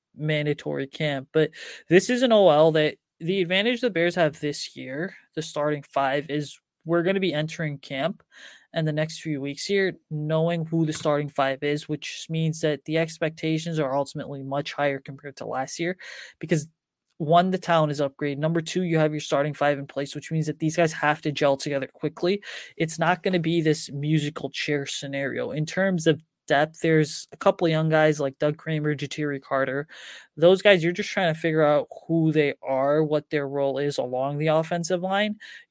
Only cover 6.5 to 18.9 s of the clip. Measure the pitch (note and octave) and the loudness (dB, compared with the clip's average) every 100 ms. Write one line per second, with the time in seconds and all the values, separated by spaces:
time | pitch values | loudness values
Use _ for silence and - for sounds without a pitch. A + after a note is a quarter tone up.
6.5 | - _ _ D#3+ E3+ E3+ G3 F#3+ D3 D#3 | -12 _ _ -2 0 2 0 0 -2 -4
7.5 | - D#3 C#3+ - C3+ D#3+ - _ - - | -6 -8 -8 -8 -4 -4 -4 _ -20 -20
8.5 | - _ E3 D#3 D3+ D#3+ - D#3+ C#3+ C#3 | -20 _ -4 -2 -2 -4 -6 -6 -4 -6
9.5 | C#3+ - G3+ F#3+ F3+ - D3+ D3+ D#3+ E3+ | -6 -2 0 0 -4 -8 -6 0 0 2
10.5 | E3+ D#3+ E3 D#3 D3+ D#3 D3 C#3+ - C3+ | -2 0 0 0 0 0 0 -2 -2 -2
11.5 | C3+ D3 D3 - D3+ - - - D#3+ D#3+ | 0 -2 -2 -4 -8 -8 -10 -6 -2 0
12.5 | D#3+ D#3 D3 - D#3+ E3 - D#3 D#3+ D#3+ | 0 0 -2 -2 -2 -2 -4 -6 -4 -4
13.5 | D#3 E3 D#3 C3+ C#3 C#3 D3+ - C#3 C3+ | -2 -2 -2 0 -2 -2 -6 -10 -10 -6
14.5 | C#3 D3 - C#3+ C3+ - C3+ C#3+ - A2 | -6 -6 -2 -2 -2 -8 -16 -16 -12 -8
15.5 | B2+ C3+ - F3 F#3 - - - - D#3 | -6 -6 -6 -6 -6 -12 -18 -20 -14 -2
16.5 | D#3+ - _ _ _ _ - D3+ E3+ F#3 | 0 0 _ _ _ _ -6 4 4 4
17.5 | F#3 F3+ E3 D3+ C#3+ C#3 - D3 C#3 D#3 | 0 2 2 2 0 -2 -2 -4 -2 0
18.5 | E3 E3 F#3 F3 | 0 -2 -2 0